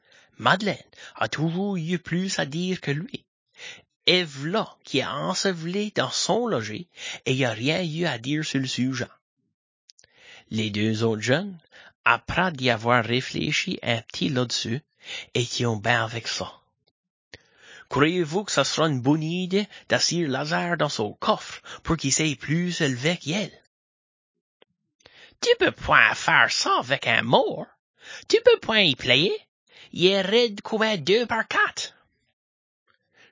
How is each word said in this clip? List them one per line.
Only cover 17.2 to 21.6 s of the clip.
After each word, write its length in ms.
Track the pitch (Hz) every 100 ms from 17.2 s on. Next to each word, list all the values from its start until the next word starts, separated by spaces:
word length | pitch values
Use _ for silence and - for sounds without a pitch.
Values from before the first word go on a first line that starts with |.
| _ - _ _ - - -
Croyez-vous 540 | 127 156 180 156 180
que 80 | 202
ça 120 | -
sera 240 | 135 - 160
une 140 | 131
bonne 220 | 123 160
idée 440 | 156 175 180 190 202 - -
d'asseoir 400 | 120 - 175 156
Lazare 500 | 131 151 175 175 165
dans 120 | 147
son 240 | - 104
coffre 480 | - - 214 - -